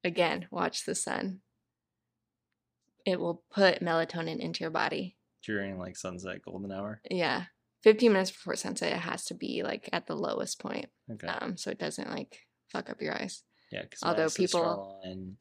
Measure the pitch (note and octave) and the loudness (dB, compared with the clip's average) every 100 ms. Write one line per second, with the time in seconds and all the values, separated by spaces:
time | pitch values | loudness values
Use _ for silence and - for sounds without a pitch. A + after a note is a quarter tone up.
0 | F#3 F3 E3+ D#3+ F3 - F3 - - - | 0 2 2 2 -4 -2 -2 -2 -4 -2
1 | - - G3 F#3+ _ _ _ _ _ _ | -2 -2 -2 -6 _ _ _ _ _ _
2 | _ _ _ _ _ _ _ _ _ _ | _ _ _ _ _ _ _ _ _ _
3 | - F3+ F3 E3+ _ - F#3+ - F3 E3 | 0 2 0 -2 _ 6 8 8 2 2
4 | E3 E3+ E3 D#3+ E3 E3 E3 E3 - - | 2 -2 -4 -4 -4 -4 -2 0 0 -2
5 | F#3 _ _ _ - G#2+ G2 F#2+ F2+ F2 | -6 _ _ _ -4 -2 -2 -6 -8 -6
6 | F#2+ F2+ F#2 F#2+ F2+ F#2 G2 F#2+ G2+ A2 | -8 -6 -8 -10 -10 -8 -6 -6 -6 -8
7 | - F#3 D#3+ B2+ F3+ _ _ _ A3 G#3+ | -6 0 2 0 -4 _ _ _ 8 10
8 | A#3 F#3+ F#3+ - - - F#3+ F#3 E3 - | 8 8 4 -4 -6 -4 -4 -2 -2 -2
9 | E3+ - - - - - - - - E3+ | -2 -6 -6 -6 -4 -4 -4 -6 -4 -6
10 | - E3 - - - - - - - _ | -4 -4 -2 -2 -4 -6 -6 -8 -8 _
11 | - A2 F3 F3 - F3+ G3+ F#3 D#3 - | -14 -10 -6 -6 -6 -6 -6 -4 -6 -6
12 | - - - - _ _ _ - - - | -8 -8 -10 -16 _ _ _ -8 -8 -8
13 | - - - - _ _ _ - - - | -4 -4 -6 -10 _ _ _ -10 -10 -4
14 | - E3 D#3+ E3+ F3+ F3 E3 F3 G3 G3 | 0 2 2 2 2 4 2 0 -6 -12
15 | F#3+ F#3+ F#2 F#2+ | -10 -10 -10 -14